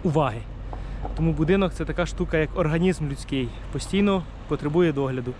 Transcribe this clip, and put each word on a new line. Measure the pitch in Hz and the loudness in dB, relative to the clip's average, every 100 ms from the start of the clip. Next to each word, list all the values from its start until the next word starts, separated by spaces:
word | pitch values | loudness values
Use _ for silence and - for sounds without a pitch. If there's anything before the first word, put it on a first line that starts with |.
уваги. | 185 151 139 110 - - - - - - - - | 2 2 2 -2 -10 -10 -10 -8 -8 -6 -6 0
Тому | 160 | 0
будинок — | 151 156 196 185 | 2 4 4 2
це | - 160 | 0 -4
така | 151 165 | -2 -2
штука, | - 180 160 | -2 0 0
як | 151 180 | 0 0
організм | 160 165 185 175 151 | 0 4 2 2 -2
людський, | 139 - 139 120 - - | -4 -4 -2 -2 -6 -8
постійно | 139 - 190 202 190 160 - - | -6 -2 2 4 2 -2 -12 -4
потребує | 147 147 160 175 | -2 2 4 4
догляду. | 139 135 131 120 | 4 0 -2 -4